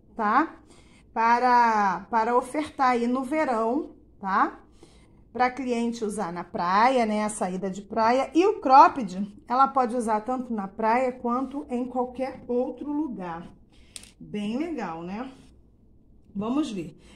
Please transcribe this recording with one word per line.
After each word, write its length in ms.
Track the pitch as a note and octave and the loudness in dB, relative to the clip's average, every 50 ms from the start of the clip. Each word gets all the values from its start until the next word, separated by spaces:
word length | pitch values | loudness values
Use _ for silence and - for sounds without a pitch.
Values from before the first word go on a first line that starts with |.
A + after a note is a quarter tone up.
| _ - - | _ -16 -8
tá? 460 | - G#3+ G#3 A3+ C#4 E4 - - - - - - - - - - - - - - | -4 -2 2 2 2 0 0 -4 -14 -20 -20 -20 -20 -20 -20 -20 -20 -20 -10 -4
Para, 920 | A3+ A3+ A#3 A#3+ A#3+ B3 B3 B3 A#3+ A#3+ A3+ A3 G#3 G3+ F#3+ F3+ F3+ G3 - | 0 2 2 4 4 4 4 4 6 6 4 4 2 2 0 0 -2 -6 -2
para 260 | A#3 A3+ A3+ A#3+ A#3+ | -2 0 0 2 2
ofertar 540 | B3+ B3 - - D4+ D4+ - - - C4+ B3+ | 2 0 0 -4 -6 -6 -6 -2 0 2 2
aí 160 | B3 A#3 A#3 | 2 2 2
no 180 | B3 B3 C4+ C4 | 0 0 -2 -2
verão, 680 | B3 D#4 D#4 D4+ C4 A#3+ G#3+ A3+ A3+ B3+ D#4+ - - - - - - - - | -2 -2 0 0 0 0 0 0 0 0 -2 -4 -6 -12 -20 -20 -20 -20 -10
tá? 400 | G3+ F#3+ F#3+ A3+ C#4 F#4+ - - - - _ - - - - - - - - - - - - | -6 -2 0 2 2 0 -2 -8 -20 -20 _ -20 -20 -20 -20 -20 -20 -20 -20 -20 -20 -14 -2
Pra 180 | A#3 B3 B3+ | 0 0 0
cliente 540 | B3+ C4 C4 B3 A#3 A#3 A#3 A#3 A#3 - A3+ | 0 -4 -4 -2 -2 -2 -2 -2 -4 -4 -6
usar 260 | G3+ G3 A3 F#3+ E3+ | -6 -4 -4 -6 -6
na 140 | F3 F3 F3+ | -6 -8 -10
praia, 640 | - - - F3 F3 F#3+ G#3 A3+ C4 C4+ B3 A3+ | -8 -6 -4 0 2 4 4 4 4 4 4 2
né? 180 | G#3+ G#3+ G#3+ G#3+ | 2 0 -2 -2
A 60 | G#3+ | -2
saída 400 | G#3+ - G#3+ F3+ F#3 F#3 G3 F#3+ | -2 -4 -4 -4 -4 -4 -6 -6
de 100 | F#3 G#3 | -6 -8
praia. 500 | G#3 - G#3+ A3+ A3 A3+ B3 C4+ C4 - - | -12 -6 -2 0 2 4 4 2 0 2 2
E 120 | D#4+ F#4 | 2 4
o 140 | G#4+ G#4+ - | 4 2 0
cropped, 720 | - C4+ C4 C#4+ E4 F4+ - C#4 A3+ F3 F3+ F#3+ G#3 - - - - - | 4 8 10 10 10 10 6 2 -4 -6 -6 -6 -8 -8 -10 -16 -8 -2
ela 180 | A#3+ C4 C4+ | 2 4 4
pode 300 | C4 C4 C4+ B3 A3+ A#3+ | 4 4 2 0 0 -2
usar 240 | B3 A3 A3+ G#3+ G#3+ | -4 -2 -2 -2 -2
tanto 320 | G#3+ B3+ B3+ B3+ B3 A#3 A#3 | -2 -4 -6 -6 -6 -6 -6
na 160 | G#3 G3 G3 | -6 -6 -8
praia 420 | - - A3 A3 A3+ B3+ C4 B3 | -6 -2 0 0 2 2 0 -2
quanto 540 | B3+ B3+ - A#3 A#3+ B3+ C4+ C4 C#4 C#4+ - - | -4 -4 -4 -4 -2 -2 -4 -6 -8 -12 -8 -6
em 160 | B3 A#3+ B3+ | -6 -6 -6
qualquer 580 | B3+ - B3+ B3 B3 - C4 B3+ C4 - - - | -4 -4 -4 -6 -4 -6 -8 -8 -8 -8 -12 -8
outro 460 | - A#3+ B3 B3+ D4 - - C#4+ D4 D4 | -4 -2 -2 -2 -4 -6 -10 -8 -6 -4
lugar. 580 | D4 D#4+ C4+ A3 G3 F3+ E3+ E3 E3+ F3 - - - - _ _ - - - - - - - _ _ | -4 -4 -6 -8 -10 -10 -10 -10 -12 -14 -16 -20 -20 -20 _ _ -20 -20 -20 -20 -20 -20 -20 _ _
Bem 380 | E3 D#3 F3 G#3 G#3 G#3+ A#3 C4+ | -16 -12 -8 -8 -6 -6 -4 -6
legal, 440 | E4 F4 D#4 A#3+ G3+ E3+ E3 E3 E3+ | -6 -6 -6 -8 -8 -8 -10 -10 -10
né? 300 | F3+ G3 A3+ C4 C4+ - - - - - - _ _ _ _ _ _ - - _ _ - - _ - - | -10 -10 -10 -12 -12 -14 -20 -20 -20 -20 -20 _ _ _ _ _ _ -20 -20 _ _ -20 -20 _ -12 -10
Vamos 340 | G3 G#3 A#3 C4 D4+ D#4 A#3+ | -6 -6 -2 -2 -2 -2 -2
ver. 280 | G#3 F#3 D#3 D#3 - - - - - | -6 -8 -10 -12 -14 -20 -20 -20 -20